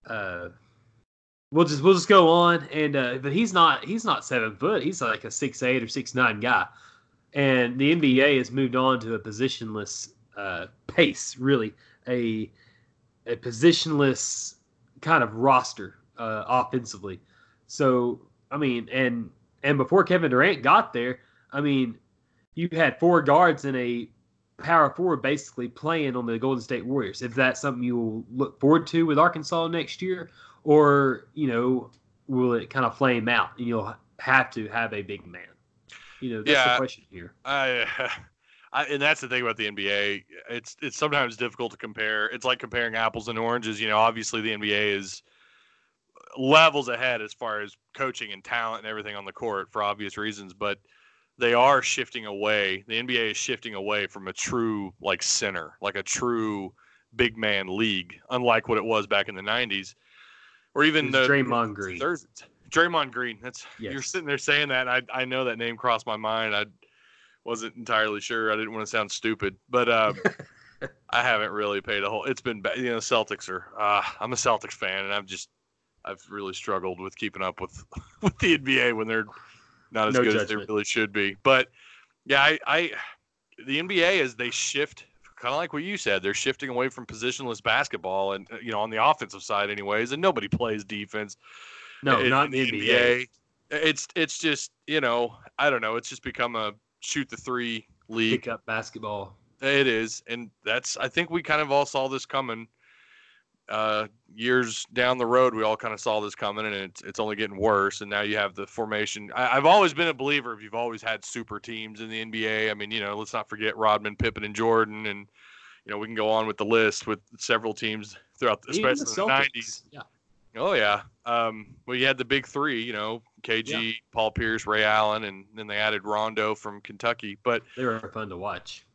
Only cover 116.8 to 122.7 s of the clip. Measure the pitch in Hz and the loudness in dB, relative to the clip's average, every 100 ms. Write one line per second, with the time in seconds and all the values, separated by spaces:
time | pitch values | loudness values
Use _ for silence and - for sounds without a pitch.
116.8 | 110 - - 104 _ 113 - 113 113 107 | 4 0 -6 -6 _ -12 -2 0 0 -6
117.8 | 113 107 104 95 _ _ 123 104 - 160 | -6 -8 -12 -20 _ _ 0 0 -2 -2
118.8 | 131 95 - 110 196 135 139 117 113 - | 0 0 -2 -4 0 2 0 -4 -12 -14
119.8 | _ 143 - _ _ _ _ 117 165 165 | _ -20 -20 _ _ _ _ -6 -2 2
120.8 | 107 104 - _ 120 117 113 110 107 - | 2 2 -2 _ -4 -2 -2 -4 -16 -20
121.8 | - 127 131 127 120 135 - 143 147 | -8 0 0 0 0 -2 -2 -4 -2